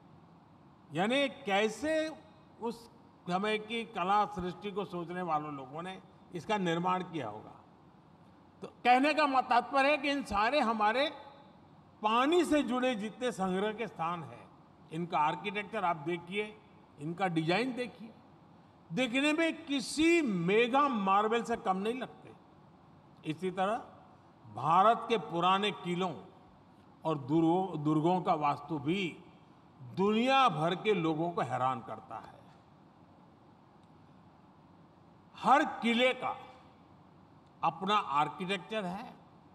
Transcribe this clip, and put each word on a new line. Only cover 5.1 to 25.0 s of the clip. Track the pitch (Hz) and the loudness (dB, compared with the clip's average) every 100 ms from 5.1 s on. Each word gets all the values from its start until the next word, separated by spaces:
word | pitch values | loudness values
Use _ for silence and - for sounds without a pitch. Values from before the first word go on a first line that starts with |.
| 180 | -6
वालों | 180 156 151 | -2 -2 -2
लोगों | 143 131 151 | -10 -12 -10
ने | 180 190 - - - | -10 -12 -18 -20 -14
इसका | 175 - 208 | -12 -4 -2
निर्माण | 180 165 180 185 | 0 0 0 -2
किया | 180 160 117 | -2 -6 -8
होगा। | 107 - - - - - - - - - - - - | -10 -16 -20 -20 -20 -20 -20 -20 -20 -20 -20 -20 -18
तो | - | -18
कहने | - 240 254 285 | -4 4 6 6
का | 294 294 | 2 2
मत-, | 262 247 | 2 2
तात्पर्य | 240 240 269 269 | 2 2 2 2
है | 294 | 2
कि | 285 | 0
इन | 285 | -2
सारे | 202 202 220 294 | -2 0 2 2
हमारे | 226 226 208 240 302 - - - - - - - - - | 0 2 2 2 0 -4 -18 -20 -20 -20 -20 -20 -20 -4
पानी | 214 226 269 349 | 0 2 4 4
से | 254 294 | 4 2
जुड़े | 240 247 254 | 2 0 0
जितने | 233 214 214 247 | 0 -4 -4 -4
संग्रह | 185 190 185 214 | -2 -2 0 -2
के | 214 220 | -4 -8
स्थान | - 165 175 | -4 -4 -4
हैं, | 131 117 - - - - - | -8 -16 -20 -20 -20 -20 -12
इनका | 160 170 170 | -6 -2 2
आर्किटेक्चर | 151 160 202 196 196 220 | 2 0 -4 -6 -6 -2
आप | 180 170 | -2 -2
देखिए, | 147 175 175 202 214 214 - - - - | -2 -6 -6 -6 -6 -10 -20 -20 -20 -12
इनका | 147 170 190 | -10 -2 -2
डिजाइन | 165 160 185 262 | 0 0 0 0
देखिए, | 240 247 - 220 - - - - - - - - | -4 -8 -10 -20 -20 -20 -20 -20 -20 -20 -20 -8
देखने | 165 254 254 294 | -2 0 2 2
में | 302 330 320 | 2 0 -2
किसी | - 277 - 269 330 339 | -4 -4 -4 2 4 4
मेगा | 285 185 170 214 240 269 294 | 2 0 2 4 4 4 2
मार्बल | 226 190 196 214 233 | 2 4 4 4 0
से | 226 226 | 0 -4
कम | 208 190 | 0 0
नहीं | 208 | 0
लगते। | 254 214 - - - - - - - - - - - 160 | -4 -8 -12 -20 -20 -20 -20 -20 -20 -20 -20 -20 -16 -10
इसी | 151 185 | -6 -4
तरह | 180 190 233 - - - - - - 113 | 0 0 0 -6 -20 -20 -20 -20 -20 -16
भारत | 110 139 175 208 233 | -6 2 6 6 4